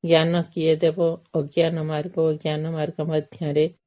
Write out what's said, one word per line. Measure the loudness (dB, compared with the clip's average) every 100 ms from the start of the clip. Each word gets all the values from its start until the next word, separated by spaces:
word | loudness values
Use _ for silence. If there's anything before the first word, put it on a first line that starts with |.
| 4
ଜ୍ଞାନ | 4 4 0
କିଏ | -2 -2 0 2
ଦେବ? | 2 2 -2 -2 _ -4
ଅଜ୍ଞାନ | -2 0 0 0
ମାର୍ଗ | -4 -4 -4 -2
ଓ | 0
ଜ୍ଞାନ | 0 -4 -4 -4
ମାର୍ଗ | -4 -6 -4
ମଧ୍ୟରେ | -2 -2 -4 -8 -2 0 0 -2